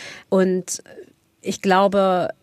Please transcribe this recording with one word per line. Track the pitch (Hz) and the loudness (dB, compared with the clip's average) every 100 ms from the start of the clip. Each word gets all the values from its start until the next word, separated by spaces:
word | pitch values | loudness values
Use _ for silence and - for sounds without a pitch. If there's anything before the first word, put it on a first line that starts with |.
| - - - | -18 -18 -4
Und | 190 185 185 180 - - - - _ _ _ | 0 0 -2 -4 -12 -16 -20 -20 _ _ _
ich | - - | -10 -4
glaube | 196 185 202 196 190 180 165 - | 2 4 4 2 2 0 -2 -6